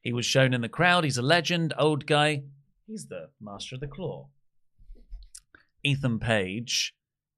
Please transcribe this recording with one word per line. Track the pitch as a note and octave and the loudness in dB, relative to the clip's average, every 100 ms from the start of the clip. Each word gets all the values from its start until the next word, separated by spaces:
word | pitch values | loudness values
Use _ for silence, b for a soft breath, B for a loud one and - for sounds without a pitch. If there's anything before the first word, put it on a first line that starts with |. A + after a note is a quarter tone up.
He | B2 | -4
was | A#2+ A2+ | -2 2
shown | C3+ C3 | 4 4
in | B2+ | 2
the | A2+ | -2
crowd. | - F3 F3 | 2 4 4
He's | D#3 C3 | 2 0
a | |
legend, | B2+ E3+ D3+ F3 D#3+ - | 4 4 2 0 0 2
old | D3+ D3+ D3 | 2 2 2
guy. | D3 D3+ D3 - - _ _ - | 2 2 0 -6 -18 _ _ -14
He's | A3 - | -14 -12
the | F#2 D#2 - | -12 -14 -16
master | G#2 G2+ - B2+ | -14 -14 -12 -10
of | |
the | C#3+ | -10
claw. | F3+ D#3 E2 C#2 _ _ _ _ _ - - - - - - _ b b _ | -8 -8 -8 -14 _ _ _ _ _ -20 -20 -16 -16 -16 -20 _ b b _
Ethan | C#3 C#3 C3 A2+ | -2 0 -2 -2
Page, | G#2+ A2 F#2 G#2 A#2+ - - - _ _ _ | 0 0 0 -4 -4 -4 -4 -8 _ _ _